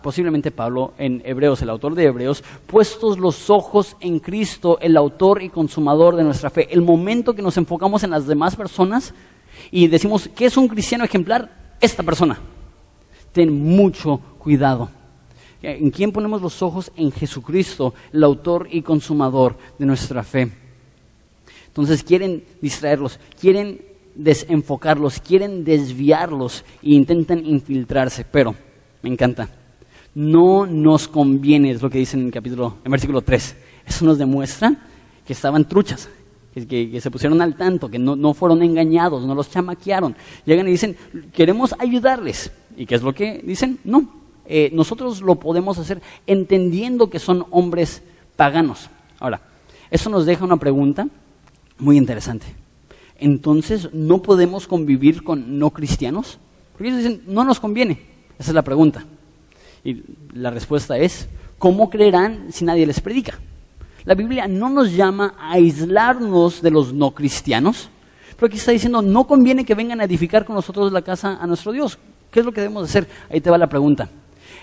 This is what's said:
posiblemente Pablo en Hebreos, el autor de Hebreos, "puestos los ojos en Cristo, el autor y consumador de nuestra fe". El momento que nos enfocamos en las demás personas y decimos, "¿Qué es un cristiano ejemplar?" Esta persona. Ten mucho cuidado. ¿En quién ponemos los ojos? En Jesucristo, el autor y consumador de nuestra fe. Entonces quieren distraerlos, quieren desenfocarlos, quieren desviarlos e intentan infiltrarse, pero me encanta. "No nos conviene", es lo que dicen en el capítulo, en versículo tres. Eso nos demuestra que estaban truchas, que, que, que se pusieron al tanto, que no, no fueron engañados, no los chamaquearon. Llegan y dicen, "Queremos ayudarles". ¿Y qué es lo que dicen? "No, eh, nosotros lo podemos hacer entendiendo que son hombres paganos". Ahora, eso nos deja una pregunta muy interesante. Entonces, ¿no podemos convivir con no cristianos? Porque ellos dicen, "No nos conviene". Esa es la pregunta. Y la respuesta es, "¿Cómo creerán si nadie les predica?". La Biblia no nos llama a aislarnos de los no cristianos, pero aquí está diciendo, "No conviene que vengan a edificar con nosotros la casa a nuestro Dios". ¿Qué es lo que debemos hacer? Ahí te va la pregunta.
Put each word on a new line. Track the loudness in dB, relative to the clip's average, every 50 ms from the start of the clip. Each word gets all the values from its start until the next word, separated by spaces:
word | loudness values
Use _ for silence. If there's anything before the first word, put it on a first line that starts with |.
posiblemente | -10 -6 -4 -2 -2 0 0 -2 -2 -4
Pablo | -6 -6 -6 -4 -4 -4 -6 -6 -6 -6
en | -6 -6 -6 -6 -6
Hebreos, | -8 -4 0 2 2 2 0
el | -2 -4
autor | -6 -6 -6 -4 0
de | 2 2
Hebreos, | 2 2 0 -2 -4 -4 -6 -8 -16 -20 -20 -6 0
"puestos | 2 4 4 2 0 -4 -2 -2 -2 0
los | 0 -2 -2 -2 0 2
ojos | 2 2 2 2 0 0 0 -2 -6 -10
en | -6 -4 -4 -4
Cristo, | -4 -6 -6 -4 -4 -6 -6 -2 0 0 0 2
el | 2 4 4 4
autor | 4 2 0 2 2 2 2 2
y | -2 -6
consumador | -4 -4 -4 -4 -2 -2 0 2 4 6 6 6 4 4
de | 2
nuestra | 0 0 -2 -4 -4
fe". | -2 -2 -2 0
El | 2 2
momento | 4 4 4 2 2 0 -2 -2 -2 -2 -4
que | -4
nos | -4 -4 -2
enfocamos | -2 -2 -2 -2 -2 -2 0 0 0 -2
en | -2
las | -2 -2 -2 -2
demás | 0 0 0 -2 -2 -4
personas | -8 -8 -4 -2 -2 0 0 -2 -6 -6 -12 -20 -20 _ _ _ _ _ -20 -20 -14 -4
y | 2 4 4 4
decimos, | 4 2 0 0 -2 -2 -4 -6 -4
"¿Qué | 0 0 2
es | 4 4
un | 2 2
cristiano | 0 -2 -4 -4 -2 -2 -2
ejemplar?" | -2 -2 -2 0 0 -2 -4 -4 -6 _ -20 -20 -20 -4 0
Esta | 0 0 0 0 -4
persona. | -2 0 2 2 0 0 -2 -10 -18 -20 -20 -20 -20 -20 _ _ _ _ _ _ _ _ _ _ -6
Ten | 0 2 2 2 2 0
mucho | 0 2 4 4 4 4 2 -2 -4 -4 -4 -4 -6 -10 -20 -8
cuidado. | -2 2 2 2 4 2 0 0 -4 -8 -12 _ _ _ _ _ _ _ _ _ -20 -20 _ _
¿En | -12 -12 -6 -2 -2 -2
quién | 0 0 -2 -2
ponemos | -2 -2 -4 -4 -4 -6
los | -6 -6 -6 -4
ojos? | -4 -4 -4 -6 -10 -10 -6 -4
En | -4 -4
Jesucristo, | -2 -4 -8 -8 -8 -10 -8 -4 -2 -2 -2 -2 -4 -4 -4 -4 -4 -8 -12 -6
el | 0 2 4
autor | 4 2 2 -2 -2 -2 -2 -4 -4
y | -6 -6
consumador | -2 -2 -2 -2 -2 -2 -2 -2 0 0 2 2 2 2 0 -2 -12 -18 -8 -4
de | -2
nuestra | 0 0 -2 -4 -6 -8 -8 -8
fe. | -4 -2 -2 -2 -4 -6 -12 -20 -20 -20 _ _ _ _ _ _ _ _ _ _ _ _ _ _ _ -20 -20 -20 _
Entonces | _ -2 0 0 0 0 0
quieren | 2 2 2 2 0 -6 -6 -10 -14 _ _
distraerlos, | -8 -6 -6 -4 -2 -2 0 0 -2 -4 -8 -10 _ -20 -12 -2
quieren | 2 2 2 2 0 -6 -10 -14 -18 -20 -20 _ _ _ -14
desenfocarlos, | -4 0 2 2 2 0 -2 -2 -2 0 -2 -6 -4 -2 -2 0 0 0 -4 -4 -6
quieren | -2 2 2 2 2 0 -6 -6 -2
desviarlos | 0 2 2 0 -2 -6 -2 2 2 2 2 0 -4 -6 -6 -6 -8 -8 -12 -16 -20 -20 _ 2
e | 4
intentan | 6 6 6 4 2 0 0 0 -2 -2 -2
infiltrarse, | 0 -2 -2 -2 -2 -6 -6 -4 -4 -2 -2 -2 -2 -4 -8 -10
pero | -4 0 0 0 0 -2 -8 -12 _ _ _ _ _ _ _
me | -8 -6
encanta. | -4 0 0 -2 -2 -2 -8 -12 -14 -18 _ _ _ _ _ _ _ -20 _ _ -8
"No | -4 0 4 6 6 6 6 6 4 2
nos | 0 0 2 4 4 4 4 2 0
conviene", | 0 0 2 4 2 2 4 4 4 4 4 2
es | 0 -2
lo | -4 -4
que | -2 -2
dicen | -4 -2 -4 -4
en | -4 -6
el | -6
capítulo, | -8 -10 -8 -6 -6 -6 -6 -6 -8 -6
en | -2
versículo | -2 -2 -2 -2 -2 -2
tres. | 0 0 0 0 0 -4 -12 -18 _ _ -20 -18 _
Eso | -10 -4 0 2
nos | 4 4 4
demuestra | 2 0 0 -2 -2 -6 -4 0 0 0 0 0 -4 -14 -20 _ _ _ _ _ _
que | -12 -8
estaban | -4 -2 0 2 2 2 2
truchas, | 2 2 2 0 -2 -12 -14 -18 -20 -20 _ _ _ _ _ _ -16
que, | -14 -10 -6
que, | -4 -4 -4 -4
que | -6 -8
se | -8 -8
pusieron | -6 -4 -2 0 2 2
al | 2 0 -2
tanto, | -2 -2 -2 -2 -2 -4 -6
que | -6 -2
no, | -2 -2 0
no | 0 0 0 0
fueron | 2 2 2 4 4 4
engañados, | 2 2 2 2 2 2 2 2 0 -2 -2 -4
no | -4 -4
los | -4 -4 -4
chamaquearon. | -4 -4 -4 -4 -6 -10 -6 -4 -2 -2 -2 -4 -4 -8 -16 -20 -20 -6 0
Llegan | 2 2 2 2 2
y |
dicen, | 0 0 0 -2 -6 -8 -16 -18 -18 -18 -18 -6 0
"Queremos | 2 4 4 4 2 0 -2 -2 -4
ayudarles". | -4 -2 0 2 2 0 0 0 -4 -8 -8 -8 -10 -14 -16 -20 _ _ -16
¿Y | -14 -6
qué | -2 -2
es | -2 0
lo | -2 -4
que | -2 -4 -6 -6 -8 -8
dicen? | -8 -6 -4 -4 -4 -4 -6 -4
"No, | 0 2 2 2 0 -4 -20 -20 _ _ _ _
eh, | -2 0 2 2 2 2
nosotros | 0 0 0 -2 -6 -6 -8 -8 -2
lo | 0 0 0
podemos | 0 0 -2 -2 -2 -2 -4 -4 -6
hacer | -6 -8 -8 -10 -12 -16 -20 -10 _ 0
entendiendo | 0 0 2 2 0 2 2 0 -2 -2 -4 -2 0 0 0 0
que | -2 -4
son | -4 -2 -2 -2 -2 -2
hombres | 0 0 0 2 0 -2 -2 -2 -4 -10 -18 -20 _ _ _ _ _
paganos". | 2 2 2 2 2 0 0 -2 -6 -14 -20 _ _ _ _ _ -10
Ahora, | -8 -6 -6 -8 _ _ _ _ _ _ _ _ _ -4
eso | -2 -2 -2 0
nos | 0 0 2
deja | 2 0 0 0
una | 0 0 0
pregunta | 0 0 0 2 2 0 0 -2 -4 -8 -8 _ _ _ _ _ _ _ _ _ _ _ _ -2
muy | 2 4 4
interesante. | 6 4 2 -2 -6 -8 -8 -10 -10 -12 -16 -20 -20 -20 _ _ _ _ _ -20 _ _ _ _ -2
Entonces, | 0 2 2 2 2 2 2 2 0 -2 -4 -6 -6 -8 -8
¿no | -4 0 2 2 2
podemos | 4 2 4 4 4 2 0 -4 -8
convivir | -4 -4 -2 0 0 2 4 4 4 2 2 0
con | -6 -6 -6 -6 -6 -4 -2
no | -2 -2
cristianos? | -2 -2 -4 -4 -4 -4 -4 -4 -6 -6 -8 -8 -12 -20 _ _ _ _ _ _
Porque | _ -10 -6 -6
ellos | -4 -2
dicen, | -2 -4 -4 -6 -8 -6
"No | -2 0 0
nos | 2 0 0
conviene". | -2 -4 -2 -2 -2 -2 -2 -6 -10 _ _ _ _ _ _ -12
Esa | -6 -2
es | 0
la | 0 0
pregunta. | 2 4 4 4 4 2 0 -8 -20 -20 -20 _ _ _ _ _ _ _ _ _ _ _ _ -12
Y | -10 -10 -10 -12 -20 -20 -20 -20 -20 -14
la | -10 -10 -8
respuesta | -8 -10 -6 -4 -4 -4 -4 -2 -2 0
es, | -2 -2 -2 -6 -14 -16 -16 -18 -20 -20 -6 0
"¿Cómo | 2 2 4 4 2 0
creerán | 2 2 2 4 4 4 2 0 -2 -6 -14 -14
si | -8 -4 -2
nadie | 0 2 2 2
les | 2 0 -2
predica?". | -6 -4 -4 -4 -4 -6 -8 -14 -16 -20 -20 -20 -20 _ _ -20 -20 -20 -20 -6 -2
La | 0 0
Biblia | 0 0 -4 -4 -4 -4 -4
no | -4 -2 -2 0
nos | 2 2 2 2 2
llama | 2 0 0 0 -2 -4 -4 -6 -8
a | -8 -2
aislarnos | 2 4 4 4 4 0 -2 0 2 2 4 2 2 0 -2 0 2 2 2 2 2 0
de | 0 2
los | 4 2 2 0 0
no | 0 -2 -2
cristianos, | -2 -2 -4 -4 -4 -4 -4 0 0 2 2 2 0 -2 -6 -18 _ _ _ _ _ _ _ -20 -6 -2
pero | -2 -2
aquí | -2
está | -2 0 0
diciendo, | 0 2 0 0 0 0
"No | 2 2 2 2 2 4
conviene | 4 6 6 6 4 2 0
que | 0 -2
vengan | -2 -2 -4 -4 -4
a | -2
edificar | -2 -2 -2 0 0 0 0 0
con | 0 -4
nosotros | -6 -6 -6 -4 -2 -2 0 0
la | -2
casa | -2 -4 -6 -6 -6 -6 -6 -6
a | -4
nuestro | -4 -4 -4 -4 -6 -6
Dios". | -4 -4 -6 -6 -10 _ _ _ _ _ _
¿Qué | 0 2
es | 2
lo | 2 0
que | -6
debemos | -6 -6 -6 -8 -6
hacer? | -2 0 0 -2 -2 -6 -18 -12 -6
Ahí | -4 -2
te | 2 4
va | 4 4
la | 4 2
pregunta. | 0 2 2 2 2 2 -2 -6 -14 -20 _ _ _ _ _ -20 -20 -20